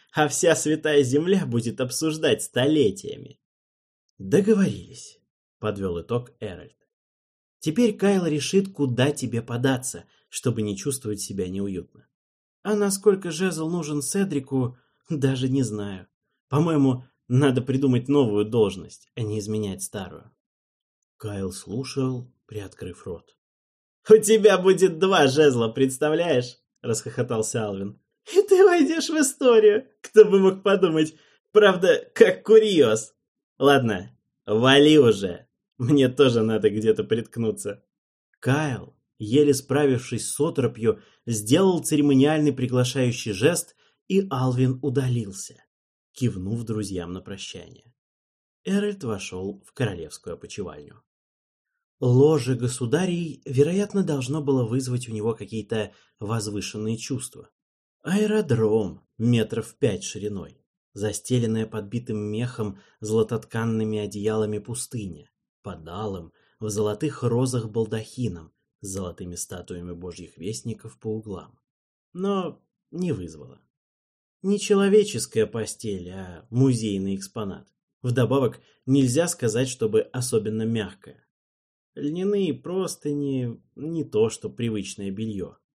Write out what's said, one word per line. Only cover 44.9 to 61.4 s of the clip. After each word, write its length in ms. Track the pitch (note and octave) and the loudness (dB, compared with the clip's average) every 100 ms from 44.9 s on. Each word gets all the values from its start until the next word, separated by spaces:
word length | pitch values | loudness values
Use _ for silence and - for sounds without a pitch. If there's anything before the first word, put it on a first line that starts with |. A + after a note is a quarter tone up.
| C3 B2+ A#2+ G2+ G2 - - _ _ _ _ _ | -2 0 -2 -4 -12 -16 -20 _ _ _ _ _
кивнув 520 | - B2 F#2+ F#2 A#2 | -4 -4 -4 -6 -6
друзьям 480 | A2+ G#2+ G2 F#2 E2+ | -6 -6 -6 -8 -8
на 80 | F#2 | -12
прощание. 760 | F#2+ G2 - F#2 E2 - _ _ _ _ _ _ _ _ | -12 -14 -14 -16 -20 -20 _ _ _ _ _ _ _ _
Эральд 400 | - G3 G#2 G3 | -2 -2 -2 -6
вошёл 580 | B2 G2 - F#2 F#2+ G2 _ | -6 -6 -8 -8 -8 -10 _
в 60 | |
королевскую 600 | - A#2 E2+ D#2 - - | -6 -6 -6 -12 -14 -14
опочивальню. 680 | E2 - - F2+ D2 C#2+ - _ _ _ _ _ _ _ _ _ - | -14 -14 -12 -12 -12 -20 -20 _ _ _ _ _ _ _ _ _ -4
Ложе 560 | B2+ B2 D3 D#3 B2 A#2+ | 2 6 6 4 0 -4
государей, 840 | B2 - A#2 D3 F#3 F3 E3 B2 | -4 -4 -2 0 0 -4 -6 -10
вероятно, 580 | - C3 D3 F#3+ G#3 G3 | -6 2 2 2 -2 -2
должно 400 | D#3+ C#3+ B2 D3+ | -2 -2 -4 -4
было 240 | C#3 C3+ A2+ | 0 0 0
вызвать 420 | B2+ B2 B2 A#2 | -2 -4 -6 -6
у 40 | |
него 220 | G#2+ A2 | -6 -4
какие-то 580 | A2 G2 A2 G2+ A2 G2+ _ _ - | -6 -8 -10 -6 -6 -6 _ _ -14
возвышенные 800 | G#2 A2+ G#2+ G#2 G2 G#2+ A2 A#2 | -6 -6 -4 -8 -8 -8 -6 -6
чувства. 540 | - B2+ - - - _ _ _ _ _ | -6 -8 -8 -18 -20 _ _ _ _ _
Аэродром 1040 | - G3+ G#3+ G#3+ D#3 A2+ A2 A2 G2 D2+ _ - | -4 0 0 0 0 0 2 2 -2 -8 _ -4
метров 560 | A2+ A#2+ G#2+ A2+ - - | 2 2 2 -4 -8 -2
пять 280 | A2+ F#2+ | -2 -2
шириной, 580 | - G2 G#2 G2+ D2 - _ _ _ | -8 -8 -8 -8 -12 -18 _ _ _
застеленная 720 | G2+ G#2 G2+ - B2+ | -6 -6 -6 -2 -2